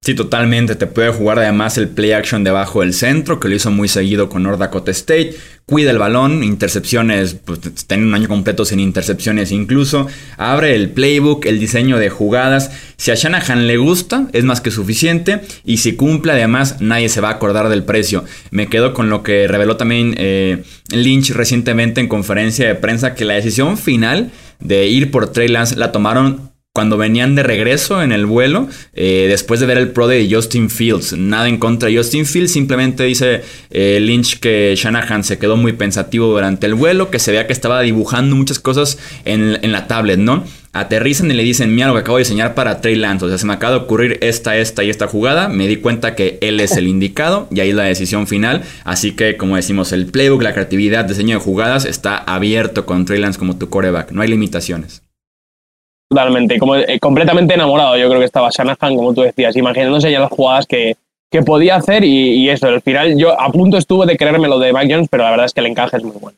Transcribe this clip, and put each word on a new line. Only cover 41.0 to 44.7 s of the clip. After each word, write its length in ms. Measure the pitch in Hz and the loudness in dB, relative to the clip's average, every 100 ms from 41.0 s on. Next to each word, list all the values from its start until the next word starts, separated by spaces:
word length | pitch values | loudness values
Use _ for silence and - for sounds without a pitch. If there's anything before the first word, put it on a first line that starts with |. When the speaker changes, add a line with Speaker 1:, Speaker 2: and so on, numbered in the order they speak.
| 120 143 170 | 0 0 0
Speaker 1:
y 20 | |
le 80 | 127 | 0
dicen, 320 | 117 123 113 | 0 0 2
"Mira 140 | 113 131 | 2 2
lo 60 | |
que 60 | 117 | 0
acabo 180 | 107 123 | 2 0
de 40 | |
diseñar 320 | 123 104 113 | 2 0 -2
para 260 | - 117 101 | -2 -2 -2
Trey 140 | 113 | 0
Lance, 300 | 110 107 98 | 0 0 -2
o 40 | 90 | -2
sea, 80 | 92 | -2
se 100 | 104 | -2
me 60 | |
acaba 200 | 98 113 | -2 0
de 80 | 127 | -2
ocurrir 380 | 123 110 120 113 | 0 0 2 0
esta, 340 | 117 117 117 110 | -2 -2 -2 -2
esta 280 | 113 | -2